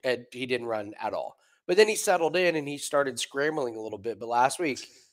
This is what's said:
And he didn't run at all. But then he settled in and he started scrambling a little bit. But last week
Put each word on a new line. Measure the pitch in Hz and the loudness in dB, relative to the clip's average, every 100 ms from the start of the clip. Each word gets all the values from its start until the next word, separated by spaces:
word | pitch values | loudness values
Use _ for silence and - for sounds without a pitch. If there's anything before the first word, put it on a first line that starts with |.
And | 135 123 120 | -2 -2 -4
he | 123 127 | -10 -2
didn't | 123 117 | -2 -2
run | 110 104 107 | -6 -6 -6
at | 110 | -6
all. | 92 67 - _ _ - | -4 -8 -12 _ _ -2
But | 180 | 6
then | 214 | 6
he | 208 | 4
settled | - 180 160 165 | 2 4 4 2
in | 180 160 | 2 2
and | 143 | -2
he | 143 | -6
started | - 147 139 120 | -2 0 0 -2
scrambling | - 139 147 156 127 113 | -6 -2 -2 0 -4 -4
a | |
little | 110 104 | -8 -8
bit. | 101 101 | -8 -8
But | 113 | -2
last | 120 131 - | 2 2 2
week | 170 123 - - _ | -4 -4 -10 -20 _